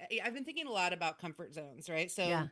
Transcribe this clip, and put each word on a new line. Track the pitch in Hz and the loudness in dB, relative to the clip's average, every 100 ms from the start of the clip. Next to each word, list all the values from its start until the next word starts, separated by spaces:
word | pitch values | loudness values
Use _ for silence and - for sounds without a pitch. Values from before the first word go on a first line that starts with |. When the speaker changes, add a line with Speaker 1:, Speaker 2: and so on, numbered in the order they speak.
| 180 | -6
Speaker 1:
I, | 226 | -2
I've | 220 | -2
been | 254 | -4
thinking | 277 311 294 | -6 -4 -2
a | |
lot | 202 180 | 2 4
about | 175 165 156 | 4 0 0
comfort | 165 151 170 | -6 -6 -8
zones, | 147 143 135 160 | -8 -10 -10 -2
right? | 160 175 | 0 0
So | - 180 | 2 4
Speaker 2:
Yeah. | 170 156 | 4 2